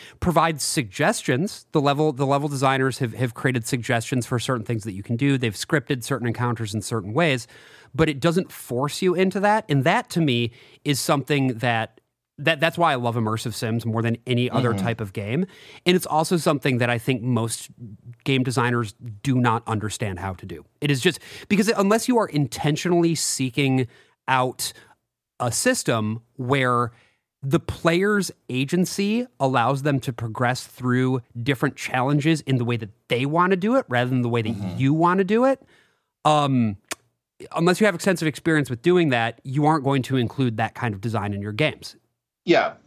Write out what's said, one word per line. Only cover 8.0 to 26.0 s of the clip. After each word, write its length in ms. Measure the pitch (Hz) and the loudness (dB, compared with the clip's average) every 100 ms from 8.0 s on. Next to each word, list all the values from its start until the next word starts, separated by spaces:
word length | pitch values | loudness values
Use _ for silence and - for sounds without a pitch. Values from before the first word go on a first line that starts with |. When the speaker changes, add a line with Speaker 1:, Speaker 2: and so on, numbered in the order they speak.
| 160 | 0
Speaker 1:
it 100 | 139 | 2
doesn't 300 | 165 175 - | 0 0 -2
force 520 | - - 123 143 - | -10 -6 -4 -4 0
you 120 | 185 | 0
into 260 | 170 190 196 | 2 0 2
that. 260 | 202 220 - | 2 2 2
And 160 | 143 | 2
that, 240 | 139 220 - | 2 0 0
to 120 | 175 | 0
me, 300 | 156 120 117 - - - 147 | 2 2 -2 -6 -20 -8 -4
is 140 | 139 | -2
something 480 | - 143 139 143 131 110 | 0 0 2 0 0 0
that, 420 | 120 113 110 _ _ _ _ - | -2 -2 -4 _ _ _ _ -2
that, 200 | 151 156 | 0 2
that's 200 | 165 170 | 0 2
why 140 | 165 | 2
I 20 | |
love 200 | 131 120 120 | 2 0 0
immersive 360 | 107 110 120 | 0 -2 -4
sims 320 | - 117 117 | -6 -4 -2
more 160 | 113 113 | -2 -2
than 160 | 113 117 - | 0 -2 -2
any 220 | 120 123 | 0 0
other 220 | - 120 | 0 0
Speaker 2:
Mm-hmm. 140 | 101 98 | 0 -2
Speaker 1:
type 160 | 113 | -2
of 100 | 98 | -6
game. 320 | 110 101 139 190 - - - | -8 -4 -4 -4 -8 -20 -4
And 120 | 170 180 | 0 0
it's 100 | - | 2
also 320 | 156 160 175 | 0 0 0
something 400 | 165 147 147 123 | 2 0 0 0
that 100 | 120 | 0
I 80 | 120 | 0
think 240 | 135 127 | -2 -2
most 480 | 127 117 113 - - - 117 107 120 - | -2 -2 -2 -6 -12 -18 -18 -18 -20 -10
game 180 | - 135 | -2 0
designers 520 | 131 123 123 120 107 - 120 101 | 0 0 2 0 -2 -8 -16 -6
do 160 | 139 127 | -2 2
not 260 | 120 113 - | 2 2 -2
understand 520 | 107 104 - 107 87 | -4 -4 -6 -6 -6
how 140 | 95 | -8
to 140 | 90 95 | -8 -12
do. 180 | 80 - _ | -14 -16 _
It 100 | 147 | -2
is 120 | 135 | 0
just, 160 | 175 - - - - | 0 -2 -10 -20 0
because 180 | 202 214 202 | 2 2 2
unless 320 | 196 226 - | 2 2 2
you 80 | 233 | 0
are 120 | 190 | 2
intentionally 840 | 147 139 - 151 151 180 175 170 | 0 -2 -2 -2 0 2 2 2
seeking 720 | 165 - - 131 147 139 131 123 - _ _ - | 0 -2 -2 -2 0 2 2 -2 -8 _ _ 0
out 460 | 131 127 - - - - _ _ _ _ - | 0 0 -2 -8 -10 -20 _ _ _ _ -6
a 80 | 123 | -4
system 720 | - 254 254 - 117 | 0 0 0 0 0